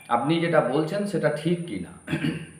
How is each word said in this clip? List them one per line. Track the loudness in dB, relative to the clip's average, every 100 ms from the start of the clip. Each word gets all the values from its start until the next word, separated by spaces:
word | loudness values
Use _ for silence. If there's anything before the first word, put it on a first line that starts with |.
| -2
আপনি | 0 2 2
যেটা | 4 4
বলছেন | 4 0 0 -2 -2
সেটা | 0 0
ঠিক | 0 0 -2 -2
কিনা। | -8 -10 -12 -6 -2 -2 -4 -10